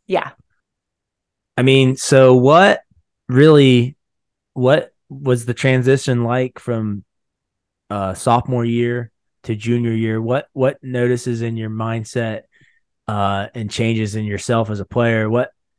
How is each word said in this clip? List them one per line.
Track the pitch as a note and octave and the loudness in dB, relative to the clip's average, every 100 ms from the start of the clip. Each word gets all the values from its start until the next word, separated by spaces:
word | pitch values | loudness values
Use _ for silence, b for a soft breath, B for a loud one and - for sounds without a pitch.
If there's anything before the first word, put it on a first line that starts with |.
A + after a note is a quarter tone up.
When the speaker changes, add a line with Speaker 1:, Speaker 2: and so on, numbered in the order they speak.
| - | -6
Speaker 1:
Yeah. | F3+ - - _ _ _ _ _ _ _ _ _ _ _ - | -6 -6 -14 _ _ _ _ _ _ _ _ _ _ _ 0
Speaker 2:
I | |
mean, | C3 C3+ C3 C3+ | 4 4 4 0
so | - C3+ C3 B2+ | 2 6 6 6
what | C3 E3 G3 - - _ _ _ - | 6 6 4 2 -6 _ _ _ -2
really, | B2+ D#3 D3 C3+ B2 B2 - _ _ _ _ _ | 4 6 6 6 4 0 -6 _ _ _ _ _
what | B2+ B2 D3+ - _ - | -2 0 0 -2 _ -20
was | C#3 C3+ B2 A#2 | -8 -2 -2 -4
the | |
transition | A2+ C3 B2+ B2 C3+ - A#2+ | -4 0 0 2 0 0 -2
like | A#2 B2+ B2+ - | -2 -4 -6 -8
from, | - A2+ G#2+ G2+ - _ _ _ _ _ _ _ - | -8 -6 -6 -8 -12 _ _ _ _ _ _ _ -12
uh, | G2+ F#2+ | -8 -6
sophomore | F#2 A#2+ A#2+ A#2+ B2 | -4 0 0 0 -4
year | A#2 A#2 A#2+ A#2+ A#2+ _ _ _ | -2 -2 -2 -4 -10 _ _ _
to | - | -10
junior | G#2+ A2+ A#2+ A#2 | -6 -2 -2 -2
year? | A2+ A2 A2+ | -2 -2 -4
What, | A2+ C3+ - | -4 -4 -6
what | C#3 C3 C#3+ | -2 -2 -2
notices | C3 B2 B2 B2 B2+ A#2 | -6 -2 -2 -2 -4 -6
in | A#2 A2+ | -6 -6
your | A2 | -8
mindset, | A2 A2+ A2+ A2+ B2 A2+ G#2+ - _ _ _ _ _ - | -6 -6 -6 -6 -6 -6 -8 -14 _ _ _ _ _ -8
uh, | G#2 G2 G2 G#2+ | -4 -2 -2 -6
and | A#2+ G#2 | -10 -8
changes | - A2+ A2 G#2+ A2 | -4 -2 -2 -4 -6
in | |
yourself | G#2+ G2+ - A2+ G#2+ | -6 -6 -2 -2 -2
as | G#2 | -6
a | - | -6
player? | B2 A#2 A2 A2 | -2 0 0 0
What | A#2 - _ _ | -2 -4 _ _